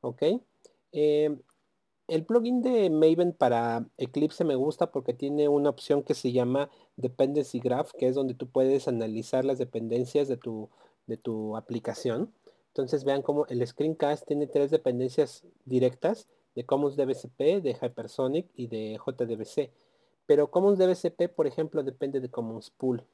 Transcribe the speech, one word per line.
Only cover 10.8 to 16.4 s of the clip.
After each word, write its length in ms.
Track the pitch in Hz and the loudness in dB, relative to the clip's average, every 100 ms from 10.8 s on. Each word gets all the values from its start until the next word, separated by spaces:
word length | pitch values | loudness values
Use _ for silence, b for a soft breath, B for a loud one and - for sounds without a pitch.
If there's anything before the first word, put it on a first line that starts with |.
| b b - | b b -10
de 100 | 113 | -8
tu 400 | - 110 107 110 | -6 -6 -6 -8
aplicación. 760 | - 120 117 - 127 113 196 _ b b b | -8 -8 -6 -4 -4 -2 -4 _ b b b
Entonces 360 | - 131 147 | -6 -2 -2
vean 180 | 135 139 | 0 -2
cómo 240 | 135 147 151 | 0 -2 -2
el 200 | 123 120 | -2 -4
screencast 600 | - 151 160 143 147 - | -2 -4 0 -2 -2 -2
tiene 200 | 147 143 | -2 0
tres 240 | 147 143 | 0 2
dependencias 760 | 156 - 123 127 127 143 - - _ | 0 0 -2 -2 0 -2 -4 -20 _
directas 640 | - 127 127 123 165 220 - _ | -2 2 2 0 -4 -4 -8 _